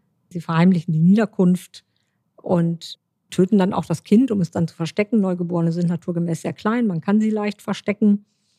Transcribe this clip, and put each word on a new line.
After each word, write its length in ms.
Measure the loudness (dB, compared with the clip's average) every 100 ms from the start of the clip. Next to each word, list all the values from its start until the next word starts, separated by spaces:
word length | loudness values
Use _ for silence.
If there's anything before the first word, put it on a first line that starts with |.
| _ _ _
Sie 120 | -12
verheimlichen 520 | -4 2 4 2 0
die 80 | 2
Niederkunft. 840 | 4 4 2 0 0 0 -4 -20 _ _ _ _ _ _
Und 640 | -4 -2 -2 -4 -12 -20 _ _ -8
töten 280 | -2 2 2
dann 160 | 0
auch 120 | -2 -4
das 180 | -6
Kind, 280 | 2 2 2
um 100 | 0
es 100 | -4
dann 160 | -4 -6
zu 80 | -6
verstecken. 440 | -8 -4 -2 0
Neugeborene 520 | 0 -2 -4 -2 -2
sind 180 | -2 -2
naturgemäß 520 | -4 -6 -4 -4 -4
sehr 120 | -6
klein, 340 | -6 -4 -2 -2
man 140 | -4
kann 180 | 0 0
sie 100 | 0
leicht 320 | -2 -6 -8
verstecken 640 | -8 -8 -6 0 2 0 _ _ _